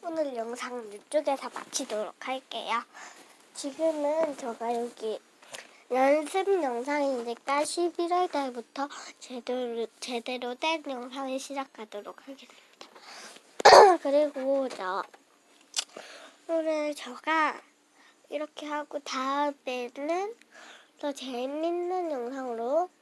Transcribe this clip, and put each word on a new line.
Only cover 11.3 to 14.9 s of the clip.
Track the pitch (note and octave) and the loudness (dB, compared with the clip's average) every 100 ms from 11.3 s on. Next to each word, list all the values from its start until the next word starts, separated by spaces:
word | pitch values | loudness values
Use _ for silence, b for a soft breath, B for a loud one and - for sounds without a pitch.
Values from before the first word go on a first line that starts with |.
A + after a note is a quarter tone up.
| C4 | -6
시작하도록 | C4+ C#4 C4+ - G#3+ G#3 B3+ C4+ | -6 -8 -8 -12 -14 -12 -12 -16
하겠습니다. | - C4+ B3 - - - - - B B B B - - | -16 -18 -18 -20 -20 -20 -20 -20 B B B B -20 6
<clears throat> | - - G4+ E4+ | 12 12 12 10
그리고 | C#4+ C#4+ D4+ C#4 C4 C#4 C4 | 4 4 4 0 0 0 0
저, | - F#3+ | -4 -4